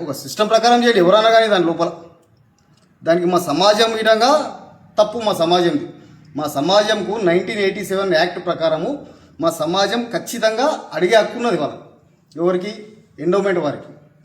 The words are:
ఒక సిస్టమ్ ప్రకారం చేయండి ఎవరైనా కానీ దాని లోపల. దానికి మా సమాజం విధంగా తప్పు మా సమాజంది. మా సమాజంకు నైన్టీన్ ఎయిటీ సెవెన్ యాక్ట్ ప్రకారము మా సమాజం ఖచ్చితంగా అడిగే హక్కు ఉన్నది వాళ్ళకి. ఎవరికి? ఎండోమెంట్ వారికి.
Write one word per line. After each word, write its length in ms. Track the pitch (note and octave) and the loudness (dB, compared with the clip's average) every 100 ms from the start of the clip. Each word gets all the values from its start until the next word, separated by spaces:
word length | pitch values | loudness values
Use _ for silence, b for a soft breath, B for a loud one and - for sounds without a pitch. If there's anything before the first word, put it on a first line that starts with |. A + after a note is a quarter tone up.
ఒక 100 | D#3+ C3+ | -10 -10
సిస్టమ్ 280 | C#3+ - G#3+ | -8 -4 0
ప్రకారం 280 | A3 A#3 A#3+ | 2 4 4
చేయండి 160 | A#3+ G#3+ | 4 4
ఎవరైనా 260 | F3 G#3 A3 | 6 6 6
కానీ 120 | A3+ A3 | 4 4
దాని 140 | G3 E3 | 2 0
లోపల. 200 | D#3+ E3+ - - _ _ _ _ _ _ _ _ _ | -2 -4 -6 -16 _ _ _ _ _ _ _ _ _
దానికి 240 | - E3+ F3 | 0 0 2
మా 60 | F3+ F3 | 0 0
సమాజం 400 | D3 G3 G#3 A3+ A3 | 2 4 4 2 0
విధంగా 300 | G#3+ A3 B3 D4+ C4+ - - - - - | 2 2 4 2 0 -10 -18 -20 -4 0
తప్పు 200 | G#3 A#3+ G#3+ | 0 0 -4
మా 60 | F3 | -2
సమాజంది. 440 | E3 F3+ E3+ D3+ - - B B B C3+ | 0 2 2 -2 -6 -14 B B B -8
మా 80 | D3 C#3 | -6 -4
సమాజంకు 560 | D#3 G3+ G#3 G#3+ F3 A3 F#3 | 0 2 2 0 -4 -2 0
నైన్టీన్ 340 | E3+ A#3 G#3+ G3 | 0 0 -2 -2
ఎయిటీ 160 | G#3 F#3 | -4 -6
సెవెన్ 220 | F#3+ G3 D#3+ | -4 0 0
యాక్ట్ 200 | F3 F#3 F3 | 0 -4 -6
ప్రకారము 420 | E3+ D#3+ D#3 G3 D4 B B B - | -4 -2 -2 -4 -8 B B B -6
మా 80 | D#3+ - | -4 -4
సమాజం 380 | D#3 F#3 G3+ A#3+ A#3 | -4 -2 -2 -2 -6
ఖచ్చితంగా 520 | E3+ - A#3+ A3 A3 C#4+ - - D#3 | -8 -8 -4 -2 0 -2 -2 -8 -4
అడిగే 200 | F3 A3 | 2 4
హక్కు 160 | G3 A#3 | 2 -2
ఉన్నది 180 | A#3+ E3+ | -4 -2
వాళ్ళకి. 200 | C#3 - - _ _ _ _ D3+ | -4 -10 -20 _ _ _ _ -6
ఎవరికి? 320 | F3 F3+ G3+ G#3+ - - _ - | -2 -2 -4 -12 -16 -20 _ -8
ఎండోమెంట్ 360 | D#3+ G3 G3 F3+ D3+ | -2 0 0 -2 -2
వారికి. 240 | - - - _ _ | -6 -12 -20 _ _